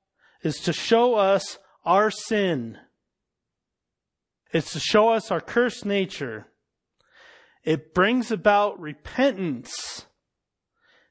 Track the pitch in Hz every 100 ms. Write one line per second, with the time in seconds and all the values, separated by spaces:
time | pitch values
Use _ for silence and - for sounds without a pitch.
0 | _ _ _ _ 156 - - 160 - 226
1 | 247 220 196 196 - - _ _ - 185
2 | 214 - - 214 190 151 117 107 _ _
3 | _ _ _ _ _ _ _ _ _ _
4 | _ _ _ _ _ 165 - 160 - 214
5 | 220 226 - 170 - 240 240 - 208 202
6 | 190 - 131 110 - _ _ _ _ _
7 | _ _ - - _ _ - 156 - -
8 | 196 247 226 214 208 202 208 - 156 143
9 | - - 180 190 180 120 - - - -
10 | - _ _ _ _ _ _ _ _ _
11 | _